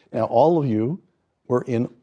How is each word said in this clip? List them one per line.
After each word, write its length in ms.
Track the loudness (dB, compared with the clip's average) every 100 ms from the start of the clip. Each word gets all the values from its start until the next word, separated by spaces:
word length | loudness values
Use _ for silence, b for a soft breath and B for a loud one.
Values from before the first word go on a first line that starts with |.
| b
Now, 140 | -6 -2
all 320 | 2 4 2
of 60 | 0
you 340 | -2 -2 -6 _ _ _ _ -4
were 140 | -4
in 260 | -2 -4 -4 -6